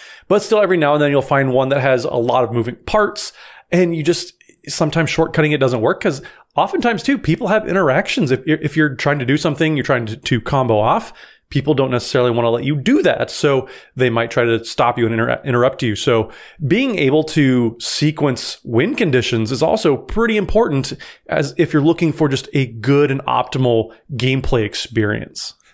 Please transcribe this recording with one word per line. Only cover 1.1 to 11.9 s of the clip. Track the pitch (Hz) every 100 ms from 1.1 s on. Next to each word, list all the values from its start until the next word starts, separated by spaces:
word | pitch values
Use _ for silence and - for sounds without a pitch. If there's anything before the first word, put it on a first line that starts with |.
you'll | 139
find | 131 139 135
one | 127 131
that | 139
has | 135 127
a | -
lot | 123 123 123
of | 113
moving | 117 110 - -
parts, | 214 208 - - - - - -
and | 175 175
you | 165
just, | 147 165 - - - - -
sometimes | - 151 165 156
shortcutting | - 160 - 151
it | 151
doesn't | 131 120
work, | 120 -
'cause | 180 135 - - _ 147
oftentimes, | - 370 240 208
too, | - 254
people | 151 - 185
have | 214 -
interactions. | 190 151 147 - 262 139
If | 131 -
you're, | 156
if | 151 156
you're | 151 120
trying | 143 147
to |
do | 123 151
something, | 165 147 156 147
you're |
trying | 123 123 110
to, | 107
to | - 117
combo | - 131 123 107
off, | 113 214 - - - _ -
people | 139 139
don't | 139 131